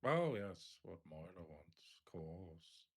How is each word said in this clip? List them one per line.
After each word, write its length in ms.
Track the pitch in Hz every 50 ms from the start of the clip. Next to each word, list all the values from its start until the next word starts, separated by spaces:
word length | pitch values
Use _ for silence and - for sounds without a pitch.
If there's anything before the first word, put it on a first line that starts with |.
| -
Oh, 300 | 127 147 165 175 160 135
yes, 440 | 104 101 101 92 - - - - -
what 180 | _ - 82 80 _ -
Moira 340 | 78 78 80 82 90 92 85 78
wants, 520 | 78 76 78 - - _ - - - - _
of 60 | -
course. 720 | - 90 80 80 80 87 95 87 80 82 - - - - - _ _